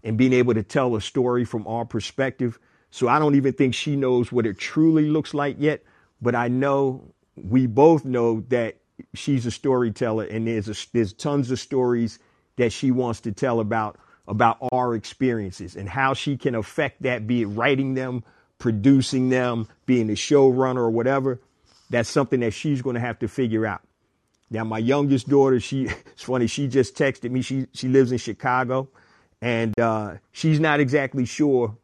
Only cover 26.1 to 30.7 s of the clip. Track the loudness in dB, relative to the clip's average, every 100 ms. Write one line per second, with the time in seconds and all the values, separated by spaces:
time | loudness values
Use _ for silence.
26.1 | -18 -6 -2 -2 -2 0 2 0 0 -2
27.1 | -2 -6 -4 -4 -4 -6 -6 2 4 4
28.1 | 0 -6 -6 -2 0 0 -4 -6 _ _
29.1 | _ _ _ -4 -2 0 0 0 0 -6
30.1 | -12 _ -4 0 2 2